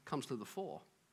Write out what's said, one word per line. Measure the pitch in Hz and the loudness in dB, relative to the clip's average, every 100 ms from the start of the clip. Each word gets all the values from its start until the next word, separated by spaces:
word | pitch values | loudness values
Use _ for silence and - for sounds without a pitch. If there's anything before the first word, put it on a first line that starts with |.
comes | - 151 - | 0 2 2
to | 123 | 0
the | |
fore. | 104 - 185 76 - - _ | 0 -2 -2 -4 -8 -20 _